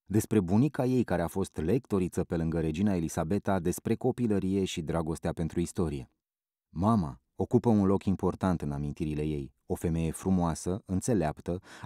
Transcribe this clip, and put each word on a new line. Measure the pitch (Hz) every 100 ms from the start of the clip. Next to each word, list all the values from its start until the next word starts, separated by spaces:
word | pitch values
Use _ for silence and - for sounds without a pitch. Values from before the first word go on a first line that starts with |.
| -
despre | 101 - 107
bunica | 87 104 147 - 127
ei, | 127
care | 107 87
a | 82
fost | 98 92 -
lectoriță | 78 127 - 98 90 -
pe | 85 85
lângă | 82 82
regina | 80 78 104 90
Elisabeta, | 80 - 80 101 - 95
despre | 82 - - 113
copilărie | 127 120 117 98 92 98
și | 95 -
dragostea | 73 82 80 82 85
pentru | 73 80 87
istorie. | 85 - 82 69 64 _ _ _ _ _ _
Mama | 78 101 113 76 65 _ -
ocupă | 95 120 120
un | 107 95
loc | 98 -
important | 90 92 82 95 85
în | 76
amintirile | 71 73 71 78 73
ei, | 76 73 65 - -
o | 90
femeie | 87 82 80
frumoasă, | - 95 92 85 78 90 95 -
înțeleaptă, | 95 - 107 76 - - 90 - -